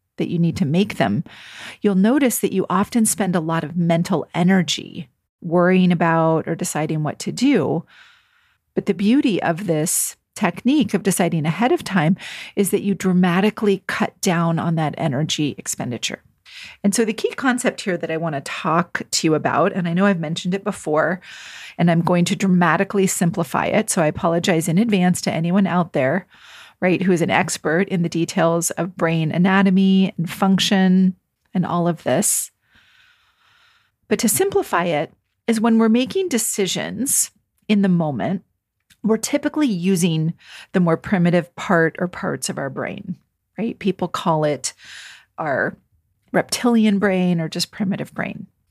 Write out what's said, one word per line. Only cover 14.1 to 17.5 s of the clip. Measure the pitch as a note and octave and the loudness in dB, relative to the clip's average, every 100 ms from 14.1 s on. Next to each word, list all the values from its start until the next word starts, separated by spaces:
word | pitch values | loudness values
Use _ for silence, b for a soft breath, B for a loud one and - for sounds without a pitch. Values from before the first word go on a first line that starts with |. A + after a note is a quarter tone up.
| - | -2
down | G3 E3+ E3 E3 | -2 0 0 0
on | E3+ | 0
that | D#3+ D3+ - | 0 -2 -2
energy | D#3+ D3+ D3+ - C#3+ - | -2 -2 -2 -2 -4 -4
expenditure. | - - B2+ A#2 - - _ _ B B B B | -10 -8 -8 -6 -8 -10 _ _ B B B B
And | G3+ | 0
so | G#3+ | 0
the | G#3+ | 0
key | G#3+ A#4+ | -2 -6
concept | - C4 | -2 -2